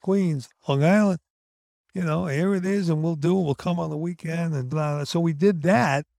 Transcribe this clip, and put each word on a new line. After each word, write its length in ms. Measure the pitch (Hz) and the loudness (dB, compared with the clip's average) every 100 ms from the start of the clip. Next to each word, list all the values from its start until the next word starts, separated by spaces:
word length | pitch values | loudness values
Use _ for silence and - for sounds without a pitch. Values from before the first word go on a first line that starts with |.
Queens, 460 | - 202 180 147 - _ - | -2 0 0 -2 -6 _ -2
Long 120 | 139 | 2
Island, 380 | 156 208 202 180 _ _ _ _ _ _ _ | 4 4 4 0 _ _ _ _ _ _ _
you 100 | 185 | -6
know, 240 | 170 156 180 | -2 -2 -2
here 280 | 139 185 196 | -2 0 0
it 100 | 185 | -2
is, 220 | 202 175 | -2 0
and 160 | 156 | 0
we'll 140 | 165 165 | 0 0
do 200 | 156 190 | 0 2
it. 60 | |
We'll 120 | 160 135 | 0 -2
come 220 | 190 175 | -2 -4
on 120 | 165 | -4
the 80 | 151 | -6
weekend," 560 | 170 175 160 170 170 | -6 -8 -6 -4 -2
and 160 | 147 127 | -2 -4
blah, 260 | 156 151 147 | -4 -2 -4
blah. 80 | |
So 160 | 143 170 | -2 0
we 140 | 170 | 0
did 300 | 147 190 180 | 2 2 2
that. 420 | 165 226 220 139 151 | 2 2 2 0 -4